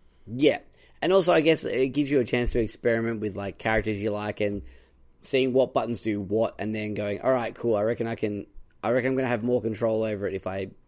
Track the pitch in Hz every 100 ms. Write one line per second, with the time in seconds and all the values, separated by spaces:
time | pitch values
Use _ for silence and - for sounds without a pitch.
0 | _ _ - 120 143 113 - - - -
1 | 160 190 175 170 156 156 117 113 135 135
2 | 139 143 113 123 120 123 110 - 120 113
3 | 117 113 107 98 101 - 113 110 107 101
4 | 107 104 104 - 104 101 - - _ _
5 | - _ - 135 131 127 127 135 117 117
6 | 110 104 95 107 113 - 101 107 107 101
7 | 104 98 - 131 110 95 120 104 107 117
8 | 113 113 107 104 - - - _ 107 127
9 | 127 131 127 120 120 123 107 107 113 110
10 | 110 104 101 95 92 95 98 -